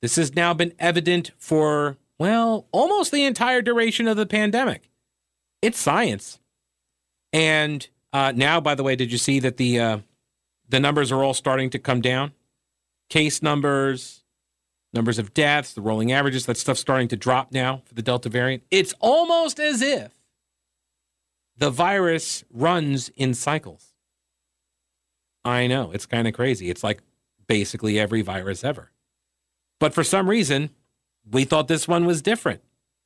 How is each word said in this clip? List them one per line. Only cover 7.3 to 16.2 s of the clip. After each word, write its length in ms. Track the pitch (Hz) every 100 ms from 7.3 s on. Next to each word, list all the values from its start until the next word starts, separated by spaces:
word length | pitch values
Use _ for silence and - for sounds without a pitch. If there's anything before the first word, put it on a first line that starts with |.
And, 560 | 156 160 156 151 147 - _ _
uh, 220 | 139 135 123
now, 240 | 143 165
by 140 | 151
the 80 | 143
way, 140 | 135 131
did 140 | 120
you 80 | 120
see 220 | - 139
that 160 | 127 127
the, 240 | 127 120
uh, 180 | 117 107 - _ _ _ _ _ -
the 100 | 131
numbers 320 | 143 147 131
are 140 | 135
all 80 | 135
starting 360 | 131 139 131 131
to 80 | 123
come 240 | - 123
down? 300 | 123 127 143 - _ _ _ _ _ _ -
Case 340 | 160 151 -
numbers, 800 | 156 147 143 139 135 127 - - _ _ _ _ _ _ _
numbers 260 | 113 113 113
of 160 | 104
deaths, 400 | - 147 147 135
the 80 | -
rolling 300 | 104 110 113
averages, 340 | 131